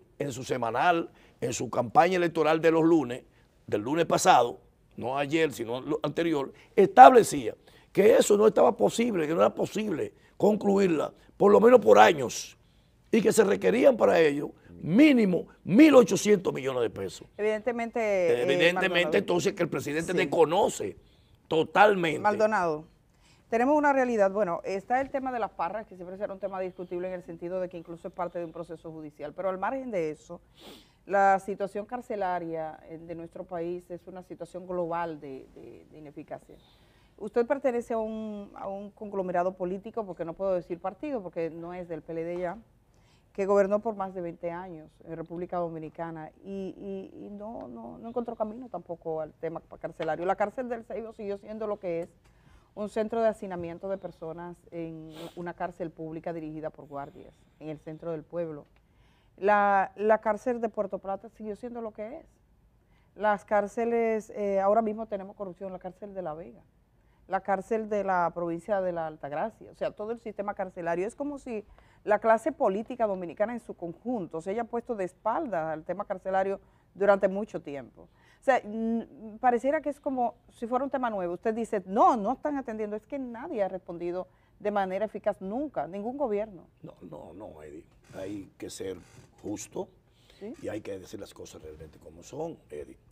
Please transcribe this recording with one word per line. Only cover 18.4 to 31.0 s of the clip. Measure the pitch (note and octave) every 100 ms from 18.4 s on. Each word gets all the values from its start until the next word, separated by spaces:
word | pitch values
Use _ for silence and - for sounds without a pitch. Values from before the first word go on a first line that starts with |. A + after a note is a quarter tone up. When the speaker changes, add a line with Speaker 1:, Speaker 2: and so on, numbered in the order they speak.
Speaker 1:
Evidentemente, | B2 F3+ E3+ F#3 F#3
Speaker 2:
Maldonado. | F3 E3 G3+
Speaker 1:
entonces, | F#3 F3 F#3+
que | F#3
el | D#3+
presidente | D3+ C#3+ D#3 E3+
Speaker 2:
Sí. | F#3
Speaker 1:
desconoce | D3+ E3 D3+ F#3 A#3 - G2+ - _ _ _ _ -
totalmente. | D#3+ E3 F#3 G#3+ F#3+ E3 -
Speaker 2:
Maldonado, | G#3 G#3 G#3+ G#3 E3+ D3+ E3 _ _ _ _ _ -
tenemos | A3+ B3+ D4+
una | C#4+
realidad. | C4+ B3 A3 G3
Bueno, | G3 F3+ E3+
está | - F#3+ - B3+
el | C4+
tema | C4+ C4
de | B3
las | F#3+
parras, | - E3+ G#3+ G#3
que | F#3
siempre | F3 F#3+
será | G3+
un | F#3+
tema | G3 F#3+
discutible | F#3 F3+ F3+ F3 F#3
en |
el | F3+
sentido | F3 E3 F3 F#3
de | F3+
que | F3
incluso | E3 E3 F#3+
es |
parte | - E3+ F3
de |
un | E3+
proceso | E3+ E3+ D#3+ E3
judicial, | D#3+ D3+ D3+ D3
pero | E3 F#3+
al | F#3
margen | G3+ C4+ B3+
de | G3 D#3
eso, | D3+ - F3 _ _ - - _ _